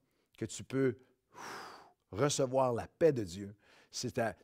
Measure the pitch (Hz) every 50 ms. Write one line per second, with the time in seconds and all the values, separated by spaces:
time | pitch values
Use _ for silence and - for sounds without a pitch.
0 | _ _ _ _ _ _ _ - 110 - - - 98 - 131 135 135 127 113 -
1 | - _ _ _ _ _ - - - - - - - - - - - - _ _
2 | _ - 92 101 143 147 - - 135 123 131 131 131 127 117 107 90 - _ -
3 | 170 165 143 117 104 85 87 101 101 101 110 _ _ - - - - _ - -
4 | - 117 - 127 113 107 - -